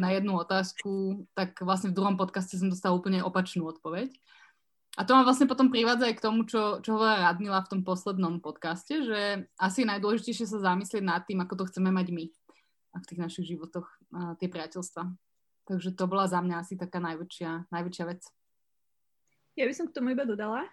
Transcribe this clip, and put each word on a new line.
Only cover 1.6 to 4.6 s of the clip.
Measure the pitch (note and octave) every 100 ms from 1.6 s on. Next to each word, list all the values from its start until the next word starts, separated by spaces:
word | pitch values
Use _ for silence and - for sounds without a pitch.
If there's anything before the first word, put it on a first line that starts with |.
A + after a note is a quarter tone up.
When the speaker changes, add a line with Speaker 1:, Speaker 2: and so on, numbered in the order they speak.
Speaker 1:
vlastne | F#3 F#3+ G3 F#3
v |
druhom | G3 F#3+
podcaste | F#3+ - F#3 F#3
som | F#3+
dostala | F#3 G3 F3+
úplne | F#3 F#3+
opačnú | F3+ F#3 F#3 F#3 D#3+
odpoveď. | D#3+ D#3+ E3+ C4 - _ - - _